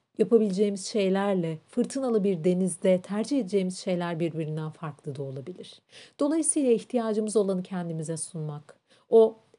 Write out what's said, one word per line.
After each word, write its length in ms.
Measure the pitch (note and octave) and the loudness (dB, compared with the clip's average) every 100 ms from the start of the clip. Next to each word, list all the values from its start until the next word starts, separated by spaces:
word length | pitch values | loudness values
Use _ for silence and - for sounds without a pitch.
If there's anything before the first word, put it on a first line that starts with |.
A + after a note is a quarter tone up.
| _ - | _ -2
yapabileceğimiz 680 | G#3+ A3+ G#3+ F#3 G#3 G3+ - | 4 4 4 2 0 -2 -4
şeylerle 720 | G#3+ F#3+ F#3+ G3+ F#3+ E3 D#3 _ | 0 2 2 2 0 -2 -6 _
fırtınalı 560 | - A#3 C4+ C4 A3+ | -4 -2 -2 0 2
bir 200 | G3 F3 | 2 0
denizde 560 | E3+ F3+ F#3 - F#3+ F3+ | 2 2 0 0 2 2
tercih 380 | - G#3 A#3 C#4+ | 0 -6 -2 -2
edeceğimiz 380 | F#3 G3+ F#3 F#3 | 0 -2 -2 -4
şeyler 420 | - F3+ F3 E3 | -4 -2 -2 -2
birbirinden 500 | E3+ D#3 D3+ D#3 D#3 | -4 -4 -6 -4 -6
farklı 460 | D#3 D#3+ - D#3 C3+ | -8 -12 -12 -12 -10
da 60 | |
olabilir. 600 | C3+ C3+ C3 F#3 - - _ - - - | -8 -10 -12 -14 -16 -20 _ -20 -14 -2
Dolayısıyla 520 | C#4+ D#4+ D4 D#4 C4 | 0 0 0 2 2
ihtiyacımız 640 | A3 - B3 A3 G#3+ G#3+ G#3+ | 2 0 -4 0 -2 0 0
olanı 260 | G3 F#3 | 2 0
kendimize 540 | F#3 F#3 E3+ D#3+ D#3+ D#3+ | -4 -6 -6 -6 -6 -8
sunmak, 600 | - E3 D3+ D3 - - _ _ - | -8 -8 -8 -10 -14 -20 _ _ 4
o 280 | A3+ A3 - _ | 6 6 2 _